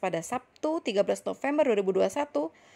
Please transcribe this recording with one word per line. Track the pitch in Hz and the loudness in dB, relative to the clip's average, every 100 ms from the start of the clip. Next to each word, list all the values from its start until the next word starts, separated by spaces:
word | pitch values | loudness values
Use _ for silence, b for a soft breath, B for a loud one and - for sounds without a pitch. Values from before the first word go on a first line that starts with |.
pada | 190 - | -4 -4
Sabtu, | - 247 - _ 302 320 | -4 -8 -8 _ -2 -2
tiga | - 202 196 | -2 0 0
belas | 196 | 0
November | - 190 262 294 285 | -4 -4 -2 2 2
dua | 208 | 2
ribu | 190 | 2
dua | 190 190 | 2 2
puluh | 285 | 0
satu, | 294 285 320 b b | -2 -2 -4 b b